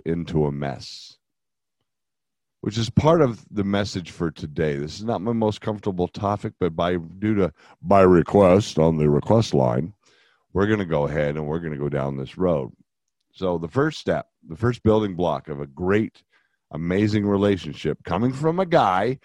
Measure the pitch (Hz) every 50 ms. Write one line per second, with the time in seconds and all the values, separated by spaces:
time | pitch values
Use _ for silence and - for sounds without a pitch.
0 | - 76 82 85 85 73 85 78 76 73 71 71 71 69 65 - - - - -
1 | - - - _ _ _ _ _ _ _ _ _ _ _ _ _ _ _ _ _
2 | _ _ _ _ _ _ _ _ _ _ _ _ - 98 101 113 113 110 - -
3 | - 151 165 170 151 127 113 98 - _ - 104 98 98 101 101 107 104 - 101
4 | 87 78 - - 87 82 78 - - 78 73 71 82 78 73 69 71 76 78 87
5 | 104 113 117 92 85 113 117 113 110 107 104 - - - 104 104 101 107 98 87
6 | 90 85 - - 104 101 104 101 - 113 - _ 92 87 80 82 85 87 90 90
7 | 82 82 85 95 98 107 110 101 92 82 - _ - - - _ - 85 101 98
8 | 95 92 92 85 78 - - 101 101 90 90 101 107 - - - 80 82 82 78
9 | 76 76 73 71 - - 104 117 110 - - 71 65 62 58 64 73 92 - _
10 | _ _ _ _ _ _ _ _ _ _ - 90 98 104 110 104 98 85 80 76
11 | 73 71 76 76 76 73 73 76 76 73 76 82 85 80 76 69 71 73 71 71
12 | 67 69 69 67 67 65 - - - 90 85 73 65 58 - _ _ _ _ _
13 | _ _ _ _ _ _ _ - 95 92 87 85 82 82 - 127 143 156 147 -
14 | - - 87 73 - - _ _ _ 71 82 - - 120 120 - - 107 107 110
15 | 107 101 92 82 90 85 76 67 65 - 76 69 71 71 67 71 90 90 98 107
16 | 113 - - - _ _ _ _ _ _ _ _ _ _ - 76 82 87 90 98
17 | 104 110 104 107 101 101 101 98 98 101 101 90 80 78 69 - - 78 71 -
18 | - - 85 90 113 127 131 131 147 160 165 180 190 175 165 156 127 101 92 92
19 | 101 117 131 131 _